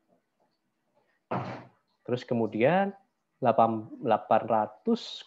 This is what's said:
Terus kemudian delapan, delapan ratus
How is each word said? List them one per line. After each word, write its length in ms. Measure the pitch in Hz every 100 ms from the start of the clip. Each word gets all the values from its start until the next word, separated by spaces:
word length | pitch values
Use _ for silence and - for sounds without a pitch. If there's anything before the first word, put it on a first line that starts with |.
| _ _ _ _ _ _ _ _ _ _ _ _ _ - 101 - - _ _ _ -
Terus 160 | 123
kemudian 680 | - 120 110 110 127 185 196 - _ _ _ _
delapan, 480 | 123 117 113 110 107 -
delapan 420 | 123 104 - 110 110
ratus 720 | 110 107 - 226 233 - -